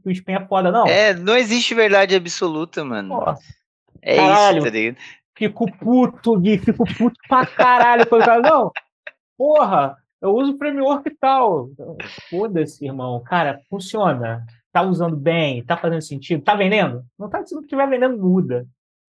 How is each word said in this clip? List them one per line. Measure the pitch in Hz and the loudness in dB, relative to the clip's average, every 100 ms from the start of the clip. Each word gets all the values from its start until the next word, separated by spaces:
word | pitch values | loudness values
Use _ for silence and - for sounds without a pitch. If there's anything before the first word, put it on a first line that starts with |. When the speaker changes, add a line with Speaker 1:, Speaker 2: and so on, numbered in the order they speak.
Speaker 1:
que | 190 | -8
o | |
spam | 185 - | -8 -6
é | 190 190 | -8 -4
foda, | 190 185 | -2 0
não. | 214 196 | 2 2
Speaker 2:
É, | 180 214 | 4 2
não | 180 180 240 | 0 0 0
existe | 226 240 233 | 2 -2 -2
verdade | 233 214 202 196 | 2 4 4 4
absoluta, | 190 175 - 185 156 165 - | 2 -2 -6 -4 -4 -6 -8
mano. | 143 110 98 | -6 -6 -6
Speaker 1:
Porra. | 226 - 147 _ - _ _ _ _ | -6 -4 -6 _ -20 _ _ _ _
Speaker 2:
É | - 135 | 0 2
Speaker 1:
Caralho, | 190 202 202 175 | 4 4 4 2
Speaker 2:
isso, | 139 | 0
tá | |
ligado? | 110 110 127 - - _ | -2 -4 -6 -18 -20 _
Speaker 1:
fico | - 214 - 226 - | -6 -6 -4 -8 -6
puto, | 214 254 247 - 233 220 | 0 2 2 -2 -2 2
Gui, | 180 202 | 2 2
fico | 214 - 208 - | 0 0 0 0
puto | 240 - - | -2 -2 0
pra | 262 254 | 0 0
caralho | - 247 247 240 240 233 | 2 4 6 4 4 4
quando | 233 | 4
o | |
cara, | 220 233 | 4 4
não, | 262 311 196 - _ _ - _ _ - | 4 4 2 -6 _ _ -20 _ _ -4
porra, | 277 302 226 180 139 - _ _ | 2 4 4 2 0 -4 _ _
eu | 190 | 0
uso | 214 277 277 | 0 0 -2
framework | 294 277 269 277 285 | -4 -2 -2 -2 -4
e | 302 | -4
tal. | 262 269 233 160 123 - 143 160 - - - | 0 2 2 0 -4 -14 -18 -16 -18 -18 -10
Foda-se, | 170 220 175 156 - | -6 -4 -2 -4 -6
irmão. | 139 135 127 123 | -10 -8 -6 -8
Cara, | - 180 151 135 - | -4 -2 -2 -4 -10
funciona. | 196 190 220 190 135 117 113 117 _ _ | -12 -8 -2 -2 -2 -6 -8 -12 _ _
Tá | 180 | -2
usando | 185 170 170 151 | -2 -2 -4 -4
bem, | 143 165 151 123 | -2 0 -2 -4
tá | 120 170 | -6 -4
fazendo | 175 165 | -4 -6
sentido, | 156 139 139 165 | -8 -12 -6 -4
tá | 175 | 0
vendendo? | 202 190 214 160 123 - - | 0 2 2 0 -4 -14 -16
Não | 202 | -12
tá, | 330 - | -10 -10
se | |
não | 311 - | -14 -8
tiver | 269 277 | -4 -2
vendendo, | 262 254 240 | 0 -2 -2
muda. | 185 185 143 123 123 _ _ _ _ | 0 0 0 -6 -8 _ _ _ _